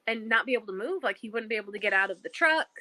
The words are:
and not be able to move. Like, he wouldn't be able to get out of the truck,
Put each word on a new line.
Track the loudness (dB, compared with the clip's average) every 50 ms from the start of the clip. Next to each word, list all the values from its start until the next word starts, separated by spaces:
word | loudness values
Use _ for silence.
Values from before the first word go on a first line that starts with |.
| _
and | -2 -2 -2 0 2
not | 2 2 4
be | 2 0
able | 0 0
to | -4
move. | -6 -4 -4 -4 -4 -2
Like, | 0 -2 -2 -2
he | -8 -6
wouldn't | -6 -6 -4 -2
be | -4
able | -4 -4 -6
to | -8 -4
get | 0 2
out | 2 2 2 0
of | -2 -6
the | -10 -10
truck, | 0 2 4 4 4 4 0 -2 _ -16